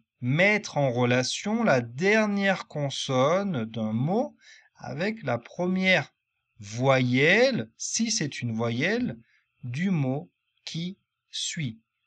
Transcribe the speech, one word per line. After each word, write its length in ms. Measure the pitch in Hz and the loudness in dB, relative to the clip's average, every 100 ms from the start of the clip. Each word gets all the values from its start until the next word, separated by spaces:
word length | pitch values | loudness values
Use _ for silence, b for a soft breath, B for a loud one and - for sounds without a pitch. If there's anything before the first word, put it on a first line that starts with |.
| _ _ | _ _
mettre 560 | 123 147 196 208 - 147 | -2 2 4 2 -2 0
en 140 | 139 | 0
relation 720 | 120 123 123 127 - 208 226 | 2 2 2 0 -4 -4 0
la 180 | 214 131 | 2 2
dernière 840 | 117 123 190 220 214 202 196 185 - | 0 -2 2 2 2 0 0 0 -4
consonne 1000 | 147 143 - - 127 139 180 202 147 110 | -6 -4 -4 -2 2 2 2 0 -4 -4
d'un 280 | 113 110 | -4 -2
mot 420 | 110 143 202 294 - B B B B | 0 0 0 -2 -6 B B B B
avec 480 | - 131 196 220 | -12 -6 -4 -4
la 140 | 139 117 | -4 -4
première 760 | - - 180 185 190 175 135 _ _ _ _ - | -6 -6 -2 0 2 2 0 _ _ _ _ -20
voyelle, 1080 | 101 113 131 131 127 127 151 202 262 214 110 - | -12 -2 2 4 4 4 4 4 4 2 -4 -10
si 340 | - - 226 | -8 -4 -2
c'est 300 | - 151 - | -2 -4 -4
une 120 | 120 | -4
voyelle, 680 | 110 117 117 160 233 247 - b b b _ | -2 -2 0 0 0 -2 -6 b b b _
du 260 | 127 123 190 | -10 -4 0
mot 420 | 175 131 135 175 _ _ _ | 2 0 -2 -6 _ _ _
qui 340 | - 160 180 190 _ _ _ | -12 -8 -8 -10 _ _ _
suit. 500 | - - - 139 110 _ _ | -10 -8 -6 -6 -8 _ _